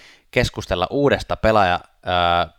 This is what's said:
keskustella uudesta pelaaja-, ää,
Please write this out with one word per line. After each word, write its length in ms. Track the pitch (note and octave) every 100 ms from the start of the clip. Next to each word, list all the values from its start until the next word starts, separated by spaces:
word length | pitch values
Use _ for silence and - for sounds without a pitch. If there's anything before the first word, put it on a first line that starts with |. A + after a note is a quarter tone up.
| - - _
keskustella 560 | B2 A#2+ - - F2+ F2
uudesta 460 | C#3 C#3 G2 - F2
pelaaja-, 440 | A2 A2 F#2 F2+ - _ -
ää, 440 | F2+ F2 E2+ D#2+